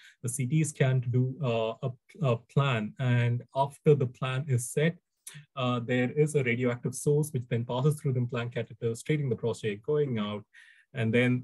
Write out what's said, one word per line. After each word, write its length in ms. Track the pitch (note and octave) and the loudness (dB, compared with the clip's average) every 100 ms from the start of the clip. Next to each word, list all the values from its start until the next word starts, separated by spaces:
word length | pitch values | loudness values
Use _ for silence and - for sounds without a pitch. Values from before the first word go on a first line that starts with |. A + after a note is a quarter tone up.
| - - | -20 -12
the 60 | B2 | -8
C 160 | A#2+ B2+ | -4 0
T 180 | D#3 | 2
scan 380 | D#3 - C3+ C3 | 0 2 2 2
to 80 | B2 | 2
do, 260 | B2 B2+ C3 | 2 0 -2
uh, 300 | C3+ A#2 A2+ A2+ | -2 0 -2 -4
a, 80 | C3 - _ - D3 | -8 -8 _ -4 0
a 120 | A#2 | 0
plan. 560 | - - C#3 A#2 G#2+ - | -2 0 2 2 -2 -2
And 440 | B2+ A#2+ A#2+ B2 - | 0 2 2 0 -2
after 420 | C3+ C#3 - - C#3 | -2 -2 2 4 4
the 120 | B2+ | 2
plan 380 | - C3 C3 D3 | -4 -4 -4 0
is 240 | A#2+ - | -2 -2
set, 260 | - D#3 F3 _ _ - D3+ - - | 0 0 -2 _ _ -20 -20 -14 -4
uh, 240 | B2 B2 | -2 -2
there 300 | A#2 B2+ B2 | 0 0 0
is 240 | D3 D3+ D3+ | 2 2 2
a 80 | |
radioactive 520 | B2 A#2+ B2 A#2+ - - | 0 2 0 -2 -4 -4
source 360 | - D3 D3+ | 0 2 0
which 120 | C3+ A#2+ | -4 -2
then 160 | A#2 A#2+ | -2 -2
passes 340 | B2 C#3+ D3+ | 0 0 0
through 140 | C#3+ | 0
the 60 | B2 | 0
implant 340 | B2 B2 A#2+ | 0 -2 -4
catheter, 420 | A#2+ A2+ A#2 A#2 A2+ | -4 -8 -4 -4 -4
straight 240 | - D#3 | -2 -2
in 80 | C#3 | 0
the 80 | A2 | -2
prostate, 480 | A#2 G#2+ A2 G2+ | -2 -4 -4 -6
going 360 | A#2+ D3 C#3+ A2+ | -2 0 0 -2
out, 260 | G#2 G#2 - - - - _ C3 | -4 -6 -10 -20 -20 -20 _ -4
and 180 | A2+ | 0
then 300 | A#2 B2 B2+ | 2 4 2